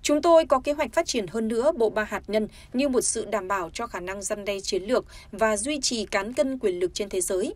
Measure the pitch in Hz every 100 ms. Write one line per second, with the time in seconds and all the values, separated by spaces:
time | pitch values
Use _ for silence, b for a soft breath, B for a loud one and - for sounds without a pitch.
0 | - 294 330 330 320 269 269 294 262 -
1 | 339 247 185 220 220 226 285 285 220 220
2 | 214 202 - 214 214 B B 247 277 247
3 | - 226 208 208 185 196 165 - 233 190
4 | 175 196 190 208 202 196 190 190 196 233
5 | - B B 202 220 214 240 302 - 233
6 | 196 202 202 254 269 262 208 180 180 -
7 | 202 190 180 185 254